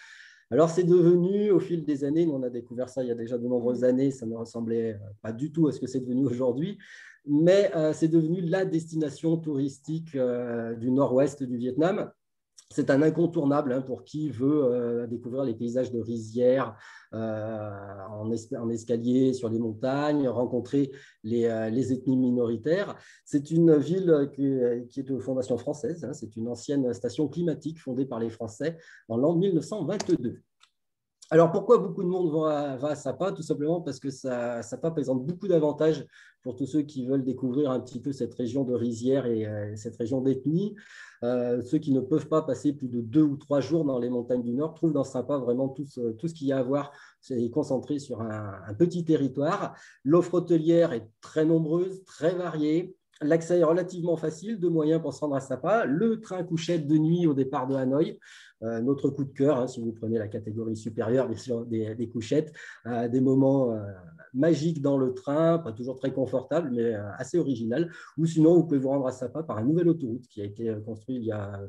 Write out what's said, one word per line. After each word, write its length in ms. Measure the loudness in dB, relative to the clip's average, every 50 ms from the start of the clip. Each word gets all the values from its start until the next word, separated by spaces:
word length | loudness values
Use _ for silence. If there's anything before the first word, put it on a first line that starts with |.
| -20 -20 -20 -20 -20 -20 -20 _ _ _
Alors, 180 | 4 4 4 4
c'est 160 | 4 2 4
devenu, 680 | 6 6 8 8 8 6 6 4 2 2 2 2 4
au 100 | 4 2
fil 220 | 2 0 -4 -4 -2
des 220 | -2 -2 -2 0
années, 220 | 0 2 2 2
nous, 80 | 2 0
on 80 | -2 -4
a 80 | -4
découvert 400 | -6 -6 -10 -8 -6 -6 -6 -4
ça 120 | -4 -4 -2
il 60 | -2
y 20 |
a 40 | -2
déjà 240 | -4 -4 -6 -4 -4
de 100 | -2 0
nombreuses 360 | 0 0 2 0 0 2 2
années, 260 | 2 4 4 2 2
ça 160 | 0 -2 -6
ne 80 | -8 -6
ressemblait, 580 | -6 -8 -8 -6 -6 -4 -2 -2 -2 -2 -2 -4
euh, 60 | -8 -12 -14 -16 -12 -10
pas 100 | -8 -6
du 180 | -6 -6 -4
tout 160 | 2 2 2 2
à 40 | 2
ce 80 | -2
que 60 | -6
c'est 140 | -4 -4 -4
devenu 260 | -4 -2 0 0 0
aujourd'hui, 500 | 0 0 0 0 0 0 0 -4 -6 -6 -12 -16 -20 -20 -20 -20 -20 -20 _ _
mais, 480 | 0 2 4 6 8 6 6 6 4 2
euh, 200 | 2 0 0 0
c'est 140 | 2 0 4
devenu 340 | 4 4 4 2 0 -2 0
la 240 | 0 0 0 0
destination 720 | 0 0 -2 -4 -2 -4 -4 -4 -4 -4 -4 0 0 0 0
touristique, 760 | -2 -2 -2 -2 -2 -2 -4 -8 _ -8 -6 -6 -8 -6 -4
euh, 600 | -2 0 0 0 -2 -4 -4 -4 -6 -6 -6 -6
du 160 | -4 -2 2
nord-ouest 520 | 2 4 4 4 4 4 2 2 0 -4 -6
du 140 | -6 -4
Vietnam. 540 | -4 -4 -4 0 2 2 2 2 0 -4 -6 -10 _ _ _ _ _ _ _ _ -20 _ _
C'est 200 | -4 -2 2 4
un 120 | 4 6 6
incontournable, 720 | 4 4 2 0 2 2 0 2 2 2 2 2 0 -2
hein, 100 | -2 -4
pour 220 | -6 -10 -10 -10
qui 260 | -10 -8 -6 -6 -4
veut, 340 | -4 0 0 2 2 2 2
euh, 420 | 2 2 0 0 -2 -2 -4 -4
découvrir 380 | -4 -8 -8 -8 -6 -4 -4 -2
les 100 | -2 -2
paysages 380 | -4 -4 -4 -2 -2 -2 -2 -2
de 80 | -4
rizières, 760 | -4 -4 -6 -6 -8 -6 -2 2 4 4 4 4 2 -2 -6 -14 -20 -20 -20 -20 -20 _ -8
euh, 580 | -6 -6 -4 -4 -6 -6 -6 -8 -8 -8 -10 -10 -12 -12 -14 -14 -12 -12 -12
en 220 | -10 -8 -4 -4 -4
es-, 240 | -4 -6 -8 -8
en 120 | -6 -4 -4
escalier 640 | -4 -4 -2 -2 -2 0 2 2 4 4 4 4 2
sur 160 | 0 -2 -2
les 100 | -2 0
montagnes, 680 | -2 -2 -4 -4 -2 -2 0 0 0 0 2 2 2
rencontrer 640 | 0 0 0 0 0 0 -4 -4 0 0 0 0 0 -4 -12 -20 -20 _ _ -6
les, 220 | -2 0 2 2
euh, 260 | 2 0 0 -2 0
les 220 | 0 0 0 0 -2
ethnies 240 | -2 0 0 2
minoritaires. 800 | 2 4 2 2 2 2 0 0 -2 0 0 0 0 0 -4 -8 -14 -18 -20 -20 -20 _
C'est 260 | -2 -2 -2 -2 2 2
une 240 | 6 8 8 8
ville 520 | 6 6 2 0 2 4 4 4 4 4 0 -2
qui, 160 | -2 0 0 2 2 2 2 0 -2 -4 -8
qui 120 | -10 -10
est 40 | -6
de 140 | -4 -6 -4
fondation 380 | -4 -4 -2 -2 0 -2 -2
française, 480 | -2 -2 -4 -6 -4 -4 -6 -6 -6 -8
hein, 100 | -10 -10
c'est 200 | -10 -12 -12 -8
une 120 | -8 -6 -6
ancienne 440 | -6 -8 -4 -2 0 0 0 0 -2
station 340 | -2 -4 -4 -2 -2 -2 -2
climatique 520 | -2 -2 -2 -2 -2 -2 -6 -8 -10 -8
fondée 260 | -8 -6 -4 -2 -2
par 120 | -2 -2 -4
les 120 | -4 -4
Français 460 | -4 -6 -10 -10 -8 -6 -6 -6 -6 -8 -16 -20 -20 -20 _ -4
en 100 | -2 2
l'an 180 | 2 2 4
mille 180 | 4 2 2 2
neuf 100 | 0 0
cent 200 | -2 -6 -4 -4
vingt-deux. 560 | -4 -4 -4 0 0 0 0 0 -4 -8 -8 _ _ _ _ _ _ _ _ _ _ _ _ _ _ _ _ -8 _ 6
Alors, 160 | 6 6 6
pourquoi 280 | 4 0 4 6 6 6
beaucoup 260 | 6 0 -4 -4 -2
de 40 | -2
monde 220 | 0 0 0 0
va 440 | 0 2 2 2 0 0 -2 -4 -4
à, 20 |
va 120 | -4 -2 -4
à 40 | -4
Sapa ? 380 | -2 -4 -6 -4 -2 -2 -4 -2
Tout 100 | -6 -4
simplement 380 | -4 -2 -2 0 0 -2 -2
parce 180 | -2 -6 -8 -8
que 100 | -8 -10
ça, 540 | -10 -6 -6 -6 -4 -4 -4 -4 -4 -6 -8
Sapa 300 | -8 -10 -4 -4 -4 -2
présente 340 | -2 -2 -2 -2 -2 -2
beaucoup 220 | -4 -6 -6 0 2
d'avantages 580 | 4 4 4 4 2 2 2 2 2 0 -4 -12 _ -20 -20 -20 _ _ _
pour 100 | -10 -6
tous 120 | -4 -6
ceux 160 | -2 0 -2 -2
qui 220 | -2 -6 -8 -4
veulent 200 | -2 0 0 0
découvrir 480 | -2 -4 -2 -2 -2 0 0 0 0 0
un 80 | -2
petit 200 | -4 -6 -12 -8
peu 120 | -6 -6 -4
cette 200 | -4 -6 -6 -4
région 280 | -6 -6 -4 -2 -2 -2
de 100 | 0 0
rizière 540 | 0 0 -2 -4 -2 0 2 2 2 2
et, 180 | 0 0 0 -2
euh, 300 | -2 -4 -6 -6 -6 -8
cette 220 | -8 -10 -12 -6
région 240 | -6 -4 -2 -2 0
d'ethnie. 560 | 2 0 0 0 0 0 0 0 0 -2 -6 -10 -18 -20 -20 -20 -20 -20 -14 _ -2
Euh, 360 | -2 0 0 0 0 -2 -2
ceux 180 | -2 -2 -2 -2
qui 140 | 2 2 0
ne 60 | 0
peuvent 300 | 2 2 0 0 0 2
pas 140 | 0 0 2
passer 300 | 0 -4 -2 0 -2 -2
plus 140 | -2 -6
de 140 | -6 -4 -4
deux 220 | -6 0 4 4 4
ou 140 | 4 2
trois 220 | -2 -4 _ 0 0
jours 260 | 0 0 0 0 0
dans 140 | 0 0 0
les 120 | -2 -2
montagnes 340 | -2 -4 -2 -2 -2 -2 0
du 100 | -2 -2
Nord 200 | -2 -2 -4 -4
trouvent 180 | 0 0 0 2
dans 100 | 2 0
Sapa 360 | 0 -2 -6 -4 -2 -2 -2
vraiment 300 | 0 0 0 0 0 -2
tout 180 | -2 -6 -10
ce, 260 | -10 -8 -4 -4 -4 -4
tout 160 | -4 -6 -8
ce 60 | -6
qu'il 120 | -4 -2
y 60 | -2 0
a 60 | 0
à 40 | 0
voir. 300 | 0 0 -2 -2 -4 -12 -18 -20 -20 _ _
C'est 300 | _ -6 -2 -2 -2 0
concentré 480 | 0 -2 -2 0 -2 -2 -2 -4 -6 -6
sur 220 | -4 -8 -8 -6
un, 320 | -6 -6 -6 -6 -8 -8 -10 -12 -10 -12
un 60 | 2
petit 300 | 2 2 2 2 -2 0
territoire. 720 | 2 2 2 2 0 0 0 0 0 0 0 -2 -6 -8 -12 -20 -20 -20 _ _
L'offre 300 | 4 6 6 6 4 0
hôtelière 580 | -2 2 2 2 2 4 4 6 6 6 4 2
est 160 | -4 -8 -10 _ _
très 240 | -20 -6 -2 0 2
nombreuse, 600 | 4 4 4 2 2 0 0 0 -2 -4 -10 -16
très 280 | -20 -10 -2 0 0 0
variée. 600 | 0 -4 -4 -2 -2 0 2 2 0 0 -4 -12 _ _ _ _ _
L'accès 400 | 0 2 2 2 2 2 2 4
est 40 | 4
relativement 520 | 4 4 2 0 -4 -6 -6 -2 -2 -2
facile, 420 | 0 -2 -6 -6 -6 -8 -8 -6 -2
deux 100 | 0 0
moyens 320 | 2 2 2 2 2 0
pour 140 | 0 -4 -6
se 60 | -4
rendre 160 | -4 -2 -2
à 40 | -4
Sapa. 440 | -4 -4 -8 -4 0 2 2 2 2
Le 360 | 2 0 2 2 2 0 -2
train 220 | -4 -8 -8 -8 -6
couchette 420 | -4 -4 -4 -2 0 0 0 2
de 100 | 2 4
nuit 300 | 4 4 4 4 4 4
au 60 | 2 2
départ 360 | 2 0 0 0 -4 -2 -2
de 80 | -2
Hanoï, 420 | 0 0 2 2 2 0 0 -2 -10 -16 -20 -20 -20 -20 -20 _ _ -6
euh, 160 | -6 -4 -2
notre 280 | 0 0 0 0 0 -2
coup 160 | -2 -2 -6
de 60 | -6
cœur, 280 | -2 2 2 2 4 2
hein, 100 | 0 -2
si 120 | -4 -6
vous 120 | -6 -6 -6
prenez 260 | -6 -4 -2 -2 -2
la 80 | -2
catégorie 500 | -4 -8 -8 -8 -8 -8 -6 -4 -6 -6
supérieure, 520 | -6 -6 -8 -6 -4 -2 2 2 2 2 0
bien 80 | -2
sûr, 280 | -6 -6 -6 -6 -6 -4
des, 300 | -4 -4 -4 -4 -4 -4
des 140 | -6 -6 -6
couchettes, 440 | -4 -8 -4 0 0 0 0 -2 -8 -16 -18 -18 -20 -14 _
euh, 200 | -6 -4 -2 -2
des 140 | 0 2 2
moments, 520 | 4 4 4 6 6 6 4 4 2 2 0
euh, 80 | -2 -6 -8 -12 -14 -16 -20 -20 -20 -20 -10 -2
magiques 480 | 2 4 4 4 4 2 0 -2 0 0
dans 160 | 2 2 2
le 160 | 2 0 -2
train, 440 | -4 -4 -2 0 2 4 4 4 2
pas 120 | 0 -4
toujours 240 | -8 -8 -8 -8 -8
très 160 | -6 -6 -4 -2
confortable, 580 | -2 -2 0 -2 -4 -2 0 -2 -2 -2 -2 -2
mais, 180 | 0 0 0 -2
euh, 160 | -2 -6 -8 -10
assez 220 | -10 -10 -2 0 0
original. 500 | 0 0 -2 -2 -2 -2 0 -2 -2 -2 -4 -14 -20 -14 -4 -2
Ou 80 | 0
sinon, 300 | 0 4 6 8 8 8
vous 80 | 8 6
pouvez 160 | 4 2 0
vous 80 | 2 0
rendre 180 | 0 0 0
à 60 | -2 -4
Sapa 320 | -4 -8 -8 -6 -8 -6
par 160 | -6 -4 -2
une 80 | 0 2
nouvelle 200 | 2 4 4 4
autoroute 380 | 2 2 0 -6 -6 -8 -10
qui 160 | _ _ -10 -8
a 20 |
été, 240 | -8 -8 -6 -4 -4
euh, 120 | -4 -4
construite 380 | -6 -10 -10 -12 -8 -8 -8 -4
il 60 | -4
y 80 | -4 -4
a 280 | -4 -6 -8 -8 -10 -12